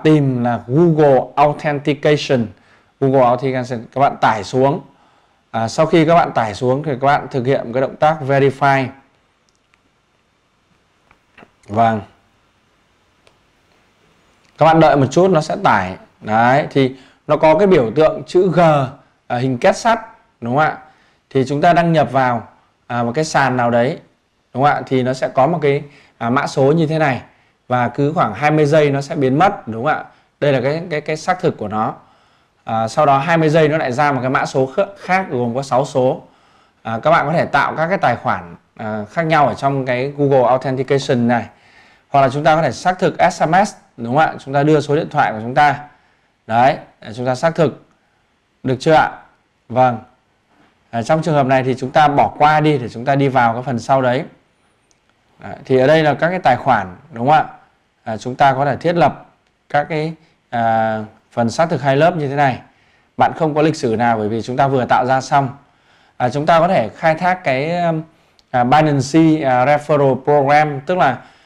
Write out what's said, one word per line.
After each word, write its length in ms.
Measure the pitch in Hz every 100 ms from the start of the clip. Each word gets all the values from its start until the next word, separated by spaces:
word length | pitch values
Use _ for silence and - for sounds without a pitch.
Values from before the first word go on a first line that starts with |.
tìm 420 | 156 156 135 123
là 160 | 120 113 107
Google 540 | 143 175 156 147 127 - -
Authentication. 1080 | 147 147 156 143 147 139 156 147 - 127 104 - _ _ _ -
Google 240 | 135 135
Authentication, 640 | 120 127 135 127 120 117 120
các 80 | 131
bạn 160 | 135 113
tải 240 | 131 107
xuống. 360 | 92 127 135 185 - _ _ _ _ _ _
À, 180 | 113 113
sau 180 | - 156
khi 180 | 170
các 100 | 156
bạn 180 | 170 -
tải 220 | 127 110
xuống 280 | 101 127 131
thì 100 | 156 123
các 60 | 135
bạn 200 | 139 131
thực 160 | 139 123
hiện 260 | 135 117
cái 80 | 120
động 160 | 139 -
tác 200 | 156 160 135
verify. 600 | 139 139 135 139 135 131 - _ _ _ _ _ _ _ _ _ _ _ _ _ _ _ _ _ _ _ _ _ _ _ _ - _ -
Vâng. 320 | 104 113 107 92 _ _ _ _ _ _ _ _ _ _ _ _ _ _ _ _ _ _ _ _ _ _ _ _ -
Các 80 | 156
bạn 140 | 160
đợi 160 | 156 147
một 100 | 135
chút 200 | 175 190
nó 100 | 160
sẽ 160 | - 202
tải. 320 | 190 107 92 90 - _
Đấy, 460 | 107 110 120 139 170
thì 260 | 143 127 135 - _ -
nó 100 | 147
có 220 | 156 156
cái 80 | 202
biểu 240 | 160 113 131
tượng 260 | 156 - -
chữ 260 | 180 190
G, 60 | 156 165 147 127 - _ _ -
à, 100 | 123
hình 220 | 135 120
két 180 | 185 208
sắt, 240 | - - - - _ _
đúng 160 | 117 135
không 80 |
ạ? 140 | 156 - - _ _ _ _
Thì 140 | 135 131
chúng 120 | 147
ta 120 | 175
đăng 200 | 170 170
nhập 200 | 156 131
vào, 360 | 135 127 117 - _ _ _ -
à, 160 | 120
một 100 | 120
cái 100 | 139
sàn 320 | 156 151 131 123
nào 140 | 120
đấy, 280 | 120 127 175 - _ _ _ _
đúng 80 | 127
không 100 | 143
ạ? 100 | 127 127
Thì 160 | 131
nó 100 | 123
sẽ 160 | 131 156
có 180 | - 139
một 120 | 170
cái, 200 | 143 143 147 - _ -
à, 120 | 117
mã 160 | 139 165
số 260 | 147 135
như 140 | 165 151
thế 120 | 160
này. 240 | 147 113 - _ _ _ -
Và 200 | 123 117
cứ 240 | 143 143
khoảng 220 | 175 120
hai 160 | 104 151
mươi 160 | 156 147
giây 240 | 160 147
nó 100 | 139
sẽ 140 | 139
biến 240 | 160 131 143
mất, 300 | 196 202 -
đúng 160 | 113
không 100 | 147
ạ? 100 | 143 - _ _ _
Đây 120 | 147
là 80 | 135
cái, 220 | 131 160 175
cái, 100 | 151
cái 160 | 151 156
xác 240 | - 180
thực 160 | 165 -
của 120 | 107
nó. 260 | 107 110 - _ _ _ _ _ _
À, 240 | - 113 113
sau 180 | - 147
đó 120 | 139
hai 180 | 160 165
mươi 120 | 156
giây 200 | 160 151
nó 100 | 156
lại 140 | 135
ra 200 | 123 147
một 80 | 131
cái 100 | 127
mã 160 | 143 160
số 200 | 135 131
khớ-, 280 | - 196 -
khác 280 | - 185 185
gồm 240 | 127 120
có 80 | 123
sáu 220 | 135 127
số. 380 | 135 135 127 104 - _ _ _ _ _
À, 160 | 117 113
các 80 | 151
bạn 160 | 160 139
có 60 |
thể 120 | 165
tạo 300 | 113 143 - 131
các 120 | 165
cái 100 | 185
tài 180 | 143 113
khoản, 400 | 123 95 87 82 _ -
à, 280 | 110 107 104
khác 120 | 170
nhau 240 | 160 156 131
ở 80 |
trong 320 | 98 139 139 131
cái 260 | 123 139 143
Google 320 | 143 135 120
Authentication 800 | 127 135 131 131 139 139 123 120
này. 180 | 117 98 _ _ _ _ _ _
Hoặc 120 | 139
là 80 | 131
chúng 160 | 143
ta 120 | 160 156
có 60 |
thể 100 | 147
xác 260 | - 180 185
thực 180 | 165 - 165
S 100 | -
M 120 | 160 180 208
S, 80 | - _ -
đúng 200 | 117 139
không 100 | 147
ạ? 80 | 113
Chúng 100 | 135
ta 80 | 143
đưa 180 | 139 151
số 160 | - 147
điện 120 | 156
thoại 220 | 151 107
của 60 | 107
chúng 120 | 117
ta. 240 | 143 147 - - _ _ _ _ _ -
Đấy, 300 | 117 131 - - _
để 120 | -
chúng 120 | 110 123
ta 80 |
xác 200 | 123 165
thực. 320 | 160 160 - _ _ _ _ _ _ _ _
Được 140 | 131 127
chưa 140 | 160
ạ? 160 | 156 113 - - _ _ _ -
Vâng. 300 | 117 127 110 - _ _ _ _ _ _ _ _
À, 120 | 117
trong 200 | 117 160
trường 120 | 165
hợp 120 | 147 131
này 160 | 131
thì 120 | 127 120
chúng 120 | 131
ta 180 | 156 147
bỏ 260 | 139 104 -
qua 220 | 147 156
đi 180 | 151 143
để 100 | 113
chúng 160 | 113
ta 100 | 131
đi 140 | 139 139
vào 240 | 127 120
cái 100 | 113
phần 160 | 131 117
sau 240 | 127 135
đấy. 220 | 123 131 - - _ _ _ _ _ _ _ _ _ _
Đấy, 180 | 101 -
thì 140 | - 127
ở 80 | 135
đây 160 | 160
là 120 | 151
các 160 | 135 160
cái 80 | 180
tài 180 | - 123
khoản, 400 | 139 110 95 87 -
đúng 140 | 113 127
không 100 | 151
ạ? 100 | - - _ _ _ _
À, 120 | 117 110
chúng 180 | 127
ta 200 | 131 139
có 100 | 131
thể 120 | 143 120
thiết 200 | 165 170
lập 300 | 143 - - _ _ _ _
các 180 | 147 147
cái, 260 | 156 160 160 _ _ _
à, 480 | 120 113 113 110 110 107 - _
phần 180 | 123 117
xác 200 | 135 170
thực 120 | 151
hai 140 | 139 139
lớp 200 | 165 175
như 120 | 139
thế 80 | 143
này. 240 | 139 139 - _ _ _ _ -
Bạn 160 | 123 127
không 180 | 160
có 80 | 147
lịch 140 | 156 147
sử 200 | 123 107
nào 220 | 120 113
bởi 100 | 104
vì 140 | 113
chúng 140 | 113 127
ta 120 | 139
vừa 160 | 135
tạo 220 | 123 123 127
ra 140 | 131
xong. 280 | 131 143 135 - _ _ _ _ _ -
À, 120 | 127
chúng 180 | 143 160
ta 140 | 165
có 80 | 175
thể 200 | 165 107
khai 260 | - 165
thác 300 | 160 180 185
cái, 380 | - 131 156 175
um, 200 | 170 160 156 _ _ _ _
à, 140 | 123
Binance, 800 | 123 151 156 139 - 160 160 156
à, 200 | 135 123
Referral 600 | 127 147 147 147 139 123
Program, 560 | - 147 135 147 151 139
tức 180 | - 180
là, 200 | 156 139 - _